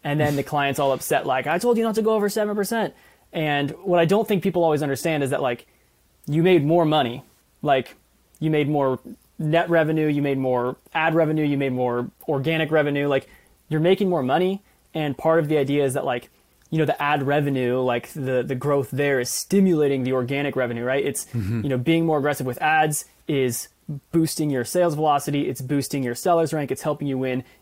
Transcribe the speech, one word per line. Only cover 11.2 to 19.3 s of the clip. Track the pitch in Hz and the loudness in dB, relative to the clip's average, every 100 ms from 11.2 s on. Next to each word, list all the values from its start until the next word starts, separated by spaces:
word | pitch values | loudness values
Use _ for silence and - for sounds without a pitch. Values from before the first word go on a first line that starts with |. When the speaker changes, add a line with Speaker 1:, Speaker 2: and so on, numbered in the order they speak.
| 156 156 | 2 2
Speaker 1:
you | 151 139 | 0 0
made | 139 | 0
more | 127 123 120 123 _ - | 0 0 -2 -4 _ -4
organic | 143 135 160 151 | -2 0 -2 2
revenue. | 156 147 143 143 | 2 2 0 0
Like, | 135 - - _ _ _ | 0 -2 -20 _ _ _
you're | 156 | 0
making | 165 190 196 | 2 2 2
more | 175 | 0
money. | 127 151 180 196 _ _ _ 160 | 0 0 0 -2 _ _ _ -6
And | 151 135 | -4 -2
part | 160 165 | 2 2
of | 151 | 2
the | 156 | 0
idea | 135 143 139 | 2 0 0
is | |
that, | 131 - | -2 -4
like, | 123 - _ _ _ _ | -6 -8 _ _ _ _
you | 160 | -2
know, | 151 | 0
the | - | 0
ad | 143 147 | 0 0
revenue, | 135 147 143 135 123 127 | 2 0 0 0 0 0
like, | 127 120 - | 0 -2 -4
the, | 156 131 127 | -8 -2 -2
the | 127 127 | -2 -4
growth | 143 143 131 | 0 0 -2
there | 131 143 135 | -2 0 0
is | |
stimulating | 120 | -2